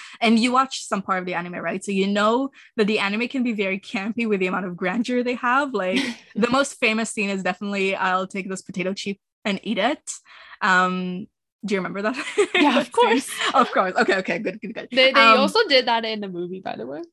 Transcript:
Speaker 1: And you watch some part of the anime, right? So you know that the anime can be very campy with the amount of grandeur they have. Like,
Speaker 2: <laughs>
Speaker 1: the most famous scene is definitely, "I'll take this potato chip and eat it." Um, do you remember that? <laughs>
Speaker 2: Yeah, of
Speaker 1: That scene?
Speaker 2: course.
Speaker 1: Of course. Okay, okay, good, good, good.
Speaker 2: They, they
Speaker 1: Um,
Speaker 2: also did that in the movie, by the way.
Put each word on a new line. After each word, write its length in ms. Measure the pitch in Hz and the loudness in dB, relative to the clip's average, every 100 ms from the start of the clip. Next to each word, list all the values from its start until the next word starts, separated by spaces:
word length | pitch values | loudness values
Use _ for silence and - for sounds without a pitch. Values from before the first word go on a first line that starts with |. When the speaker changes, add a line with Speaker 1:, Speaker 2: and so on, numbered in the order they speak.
| - - | -20 -2
Speaker 1:
And 180 | 226 226 | 2 4
you 140 | 247 | 4
watch 340 | 247 262 - - | 2 0 -6 -6
some 160 | 202 | -6
part 180 | 196 185 | -2 -4
of 60 | 185 | -2
the 80 | |
anime, 200 | 170 175 175 | -6 -6 -6
right? 260 | 165 190 | -6 -6
So 80 | - | -4
you 140 | 196 190 | 0 0
know 440 | 202 214 240 269 - - - | 2 2 2 -2 -8 -8 -2
that 100 | 208 | 0
the 120 | 214 | 2
anime 300 | 196 214 247 | 0 -2 -4
can 140 | 269 | -2
be 100 | 247 | -2
very 260 | 214 190 196 | -2 -2 -4
campy 480 | - 202 202 233 226 | -6 -6 -4 -4 -2
with 120 | 196 | 0
the 60 | 185 | 0
amount 200 | 185 185 | -2 -6
of 100 | 175 | -4
grandeur 460 | 180 202 240 247 | -2 -2 0 -2
they 120 | 247 | -2
have. 380 | 247 240 262 285 | -2 0 0 0
Like, 260 | 208 185 247 269 - | -2 0 -2 -2 -8
Speaker 2:
<laughs> 160 | - | -10
Speaker 1:
the 160 | - 226 | -2 2
most 280 | 262 277 - | 2 0 0
famous 320 | 226 220 220 | 0 0 -2
scene 200 | - 202 | -4 -4
is 120 | 190 | -2
definitely, 520 | 202 202 202 196 196 190 | -2 -4 -6 -2 -2 0
"I'll 300 | 190 185 190 | 0 0 -2
take 220 | 202 185 | -6 -6
this 140 | 185 | -10
potato 300 | - 190 180 | -8 -6 -4
chip 240 | 202 202 202 _ _ | -4 -6 -8 _ _
and 160 | 214 196 | -6 -4
eat 160 | - 208 | -4 0
it." 320 | 226 311 - - _ - - - | 0 -2 -8 -16 _ -20 -20 -2
Um, 680 | 190 185 185 185 180 180 220 _ _ _ | 2 4 4 0 -4 -6 -10 _ _ _
do 100 | 202 | -4
you 40 | 190 | -2
remember 240 | 175 190 | -2 -4
that? 140 | 214 262 | -4 -4
<laughs> 100 | - - 381 | -4 0 2
Speaker 2:
Yeah, 240 | 359 294 254 | 4 4 4
of 40 | |
Speaker 1:
That 0 | - | 2
scene? 60 | |
Speaker 2:
course. 360 | 440 466 349 - - - | 2 4 4 0 -6 0
Speaker 1:
Of 160 | - 240 | 2 4
course. 220 | - 185 185 | 2 0 2
Okay, 200 | 226 196 | 2 2
okay, 200 | 190 175 | 0 -4
good, 200 | 214 220 | -4 -8
good, 140 | 202 | -12
good. 140 | - - | -12 -2
Speaker 2:
They, 200 | 247 262 | 4 6
they 80 | 226 | 8
Speaker 1:
Um, 160 | 226 233 | 8 6
Speaker 2:
also 220 | 277 440 415 | 4 2 4
did 180 | 262 240 | 2 2
that 180 | 233 | 0
in 160 | 226 214 | -2 -6
the 80 | 196 | -6
movie, 320 | 175 175 190 | -8 -8 -8
by 160 | - - | -10 -10
the 100 | 233 | -10
way. 160 | 294 339 | -12 -14